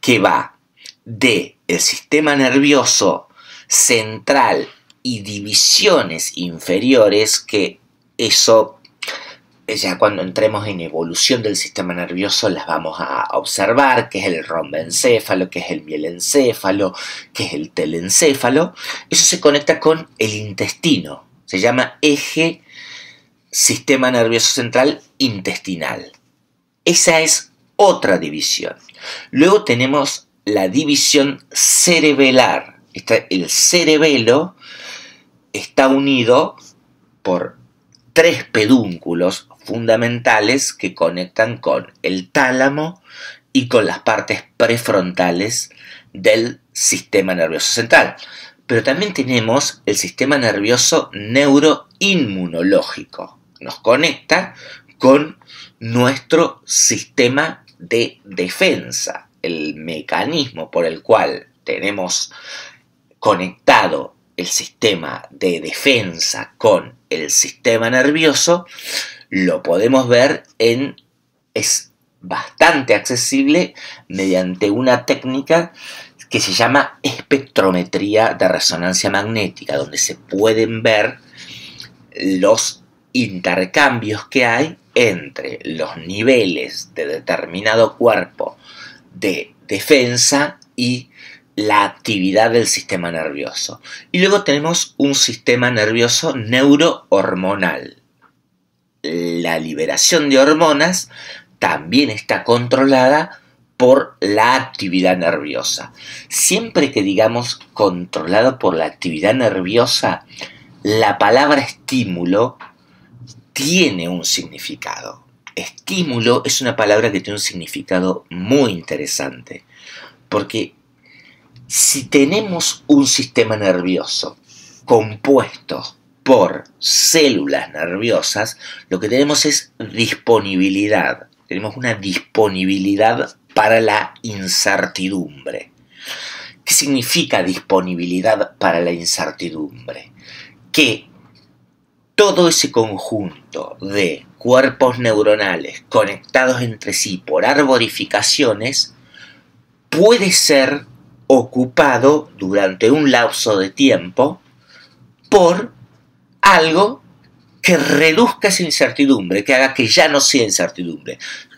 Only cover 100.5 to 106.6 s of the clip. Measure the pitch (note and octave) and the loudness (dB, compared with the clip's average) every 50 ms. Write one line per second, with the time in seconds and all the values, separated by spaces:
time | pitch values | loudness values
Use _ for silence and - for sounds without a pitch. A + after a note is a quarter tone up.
100.5 | D#3 D#3 E3+ D#3+ D3+ C#3+ D3+ F3 F#3 - - - - - - - - - - _ | 4 4 4 2 4 2 2 0 0 -2 -6 -10 -14 -20 -20 -20 -20 -20 -20 _
101.5 | _ _ - F#2 E2 D2+ D2+ E2 F#2 B2+ D3 B2 G#2+ G#2+ - - G#2+ G2 - - | _ _ -4 -4 -4 -4 -6 0 2 2 2 2 -2 -8 -4 -4 -4 -4 0 0
102.5 | A#2 A#2+ B2 B2 B2+ B2+ C3+ C#3 C#3 C3 B2+ C3 C#3+ D3+ E3 F3 - - _ _ | 0 0 2 0 2 2 4 4 4 6 6 6 4 2 0 -2 -8 -16 _ _
103.5 | _ _ _ _ _ - B2+ B2+ C3 C3+ - - - _ - - - G#2+ A2 A#2+ | _ _ _ _ _ 2 6 6 6 6 4 0 -6 _ -4 -2 2 2 4 4
104.5 | B2+ C3 B2 - - - G#2+ F#2+ F2 F#2 F2+ F#2 F#2 F2+ E2+ E2+ E2+ D2+ C#2+ D2 | 2 0 -2 -6 -10 -10 -8 -2 0 2 2 2 2 2 0 -2 -2 -2 -4 -6
105.5 | C#2 B1 B1+ - - - - - - - - - - - - - - - - - | -8 -6 -6 -6 -6 -8 -10 -14 -18 -20 -20 -20 -20 -20 -16 -8 -4 -2 0 0
106.5 | F3 G#3 | 0 0